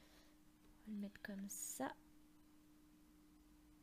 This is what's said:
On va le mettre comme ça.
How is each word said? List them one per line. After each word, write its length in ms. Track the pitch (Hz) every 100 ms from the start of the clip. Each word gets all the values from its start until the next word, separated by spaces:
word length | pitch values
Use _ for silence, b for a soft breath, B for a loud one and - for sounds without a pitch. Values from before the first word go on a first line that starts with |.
| b b b b - - - - 220
On 40 |
va 40 | 214
le 60 |
mettre 200 | 202 -
comme 240 | - 196 196
ça. 420 | - - - 269 - - - - - - - - - - - - - - - - - - -